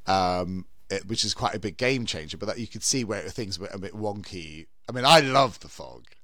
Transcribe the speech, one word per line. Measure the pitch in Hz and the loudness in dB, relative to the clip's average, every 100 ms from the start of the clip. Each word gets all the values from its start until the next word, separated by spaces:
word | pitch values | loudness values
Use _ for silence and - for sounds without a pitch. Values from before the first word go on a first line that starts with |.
| - | 2
um, | 95 90 90 90 92 - - - | 4 4 2 0 -4 -8 -14 -6
it, | 98 98 | -6 -2
which | 113 | -2
is | 107 - | -2 0
quite | 120 | -2
a | 104 | -2
big | 104 - | -4 0
game | 127 135 107 | 0 2 -2
changer. | 82 78 - | -6 -8 -6
But | 104 | -6
that | 92 | -4
you | 110 | -8
could | 107 | -4
see | - 139 | 0 0
where | 107 101 | 0 -4
things | 82 - 101 90 | -6 -6 -6 -6
were | 98 | -8
a | 98 | -8
bit | 95 | -8
wonky. | 107 107 104 - 92 78 78 - - - | -4 -4 -4 -8 -10 -10 -12 -16 -14 -8
I | |
mean, | 123 131 | 2 10
I | 160 | 10
love | 135 135 131 - | 10 6 4 0
The | 76 | -14
Fog. | - 67 62 - - | -14 -14 -16 -18 -14